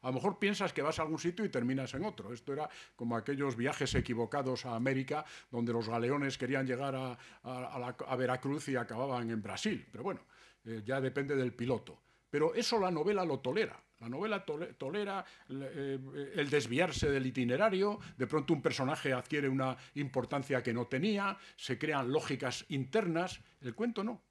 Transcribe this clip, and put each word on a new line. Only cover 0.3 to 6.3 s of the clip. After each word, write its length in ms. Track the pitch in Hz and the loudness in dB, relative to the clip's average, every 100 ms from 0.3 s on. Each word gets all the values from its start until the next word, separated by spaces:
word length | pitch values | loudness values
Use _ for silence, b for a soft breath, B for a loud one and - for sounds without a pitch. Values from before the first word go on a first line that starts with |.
| 185 | 2
piensas 340 | 202 202 190 | 0 2 0
que 80 | - | 2
vas 160 | 143 156 | 0 0
a 60 | |
algún 160 | 156 156 | 0 0
sitio 260 | 170 175 | -2 0
y 40 | 214 | 0
terminas 440 | 127 120 135 131 | 2 2 0 -2
en 120 | 135 | -4
otro. 280 | 208 - 98 | -4 -6 -12
Esto 200 | 120 - | -10 -6
era 140 | 139 151 B B | -4 -4 B B
como 200 | - 117 | -6 -2
aquellos 400 | 117 110 143 139 | 0 0 0 0
viajes 380 | 117 131 143 131 | 2 0 2 2
equivocados 720 | 131 - 117 117 143 131 123 | 2 2 0 0 0 0 -2
a 100 | 127 | -2
América, 500 | 113 131 135 131 151 - B B | 0 2 2 0 -4 -4 B B
donde 220 | 120 120 | -2 0
los 140 | 117 110 | 0 0
galeones 500 | 117 120 143 139 | 0 2 2 0